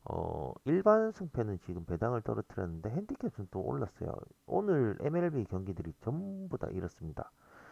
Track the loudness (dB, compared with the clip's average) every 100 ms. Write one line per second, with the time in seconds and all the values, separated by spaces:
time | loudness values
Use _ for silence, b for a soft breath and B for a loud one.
0 | -6 -4 -2 -4 -6 -4 0 4 8 6
1 | 4 -2 -4 0 0 -2 -4 -6 -2 0
2 | 2 2 0 -2 -2 -4 -4 -2 -2 -2
3 | -4 -4 -4 -4 -6 -4 -2 -2 -4 -4
4 | -6 -6 -10 -18 -2 0 4 6 4 2
5 | 0 2 2 2 0 -2 -2 -4 -6 -4
6 | -2 -2 -4 -6 -4 -4 -2 -2 -4 -6
7 | -8 -6 -8 B B B B